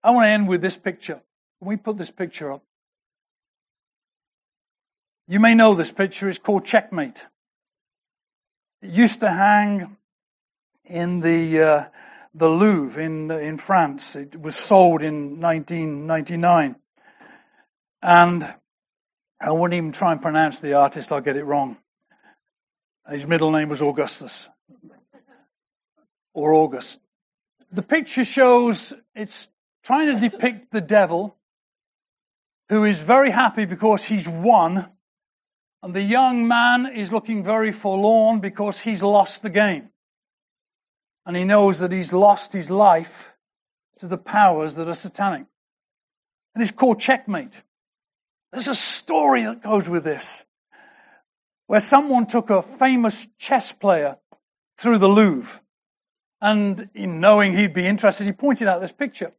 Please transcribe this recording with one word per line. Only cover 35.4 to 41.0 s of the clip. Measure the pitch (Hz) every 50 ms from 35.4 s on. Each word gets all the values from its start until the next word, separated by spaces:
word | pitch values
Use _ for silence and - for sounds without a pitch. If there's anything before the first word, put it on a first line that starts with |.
| _ _ _ _ _ _ _ _
And | - 185 175
the | 196
young | 202 202 233 247 262 254 247 240 233 233
man | 240 240 240 240 247 247 254
is | 269 254 220 202 175
looking | 220 214 - - 226 208 180
very | 190 220 220 220 220
forlorn | 202 214 - 202 190 190 202 214 226 226 220 220 226 214
because | 190 196 202 - 208 208 190 -
he's | - 226 220 175 190
lost | 202 208 202 190 - - -
the | - 214
game. | 170 202 214 202 175 143 113 - _ _ _ _ _ _ _ _ _ _ _ _ _ _ _ _ _ _ _ _ _ _